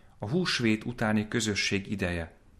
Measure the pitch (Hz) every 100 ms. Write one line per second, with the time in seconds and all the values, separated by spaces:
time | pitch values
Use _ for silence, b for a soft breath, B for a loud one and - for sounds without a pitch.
0 | b b 104 160 175 - 117 107 120 123
1 | 110 107 104 123 107 98 - 101 98 104
2 | 92 87 82 - - -